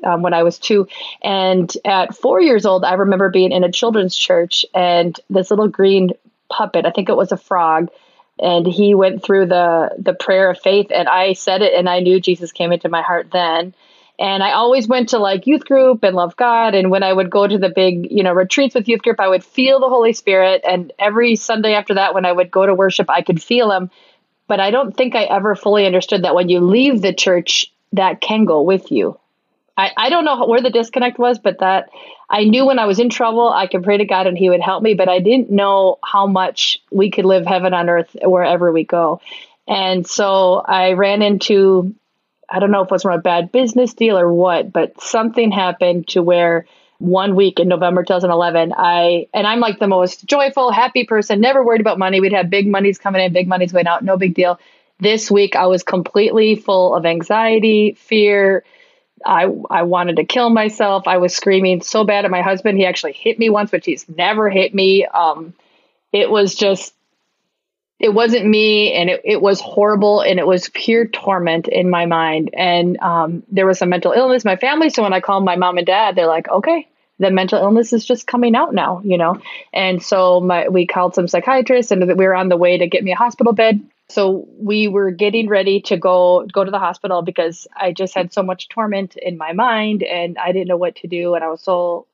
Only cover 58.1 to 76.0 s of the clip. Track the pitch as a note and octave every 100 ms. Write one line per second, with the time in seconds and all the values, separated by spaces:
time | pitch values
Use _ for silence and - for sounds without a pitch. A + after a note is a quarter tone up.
58.1 | A3 G#3 G3+ G3 F#3+ - _ _ _ _
59.1 | _ - E3+ F#3+ - - E3+ F3 F3+ F3
60.1 | E3 - B3 A#3+ A3+ G#3+ G#3+ G3+ G3 F#3
61.1 | F#3 F3+ - G3+ F#3+ F#3+ F3+ - A3 G#3+
62.1 | G3+ G3+ F3+ F3+ F#3+ G#3+ G3 F#3 F3+ D#3
63.1 | - A3+ A3 A3+ G#3 G#3 F3 - C3+ -
64.1 | D#3+ F3+ G#3+ G#3 F#3+ F#3 G3 F#3+ G3 -
65.1 | - D#3+ D3+ E3 - _ _ _ _ _
66.1 | G3+ F#3 G#3 G3 - G3+ F#3+ - _ _
67.1 | _ _ _ _ _ _ _ _ - A3+
68.1 | G#3 A#3 A#3+ G#3 G#3+ G#3+ G#3 G#3 - F3
69.1 | F3+ - G3 G3 G3 - - G#3 G#3 G#3
70.1 | G#3 - F#3 D#3+ F3+ - - - A#3 A3+
71.1 | - - F#3 E3+ E3 - - F3+ F3 E3+
72.1 | E3 D#3+ D#3+ D#3 - F3+ F3 F3 F3+ F3
73.1 | E3+ D#3+ E3+ - G3 F#3+ F#3 F3+ F3+ F3
74.1 | A3+ C4 B3+ G#3 F#3 B3+ D4+ D#4+ - G3+
75.1 | F#3 F#3 G3 F#3+ F3 F3+ F3+ F3 G3